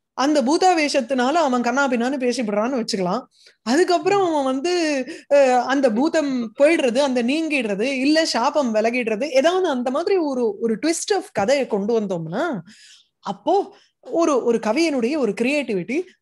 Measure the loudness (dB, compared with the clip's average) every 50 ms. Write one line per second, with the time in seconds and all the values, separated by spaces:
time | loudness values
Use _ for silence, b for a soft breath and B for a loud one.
0 | _ _ -6 -2 0 2 2 2 2 2 2 4 4 4 4 2 2 0 0 0
1 | -2 0 0 0 0 2 2 2 2 2 0 0 0 0 0 0 0 0 0 0
2 | -2 -2 -2 -2 -2 -2 -2 -2 -2 -2 -2 -2 -2 -2 -2 -4 -4 -4 -4 -4
3 | -2 -2 -2 -4 -6 -10 b b b b b b -4 0 2 2 2 2 2 0
4 | 2 2 2 2 2 0 0 0 0 0 -2 -2 -2 -2 -2 0 0 0 -2 -2
5 | -4 -6 -10 B B B 4 4 4 6 4 2 2 0 0 2 2 2 2 2
6 | 0 0 2 0 0 0 -2 -4 -6 -4 0 2 4 4 4 4 2 0 2 2
7 | 0 0 0 0 0 0 0 -2 -2 -2 -2 -2 -2 -2 -2 -2 -2 -2 -2 0
8 | 0 2 2 2 2 0 0 0 0 0 0 0 0 0 0 0 0 0 0 -2
9 | -2 -2 -2 -2 -2 0 2 2 4 4 2 2 0 0 0 -2 -2 -2 -2 -2
10 | 0 0 0 0 0 0 -2 -2 -2 -2 -2 -2 -4 -4 -2 -2 -2 -2 -2 -2
11 | -2 -2 -2 -2 -2 -4 -4 -2 0 2 2 0 0 -2 -2 -2 -2 0 0 0
12 | 0 -2 -4 -6 -6 -6 -6 -4 -4 -4 -4 -6 -10 -12 B B B B B B
13 | B B B _ -10 -10 -10 -6 -2 0 0 0 0 -2 b b b b b _
14 | -12 -6 -2 0 2 2 2 2 2 0 0 0 0 0 0 0 0 0 0 0
15 | -2 -2 -2 0 -2 -2 -2 0 -2 0 0 -2 -2 -2 -4 -4 -4 -4 -4 -6
16 | -6 B B B